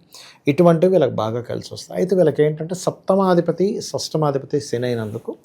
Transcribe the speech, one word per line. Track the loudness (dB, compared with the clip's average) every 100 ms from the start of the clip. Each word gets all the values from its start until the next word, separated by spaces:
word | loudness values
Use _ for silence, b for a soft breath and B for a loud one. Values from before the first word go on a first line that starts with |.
| _ B B B -2
ఇటువంటివి | 4 6 6 4
వీళ్ళకి | 4 2
బాగా | 0 -4 -4
కలిసి | -6 -10 -10
వస్తాయి. | -16 -10 -4
అయితే | 0 2
వీళ్ళకి | 2 4
ఏంటంటే | 0 0 -8 -6
సప్తమాధిపతి, | -6 -4 0 2 4 2 2 0 -2 -2
షష్టమాధిపతి | -6 -8 -4 -2 0 -2 -4 -6
శని | -4 -4 -2
అయినందుకు | -4 -6 -8 -12 -14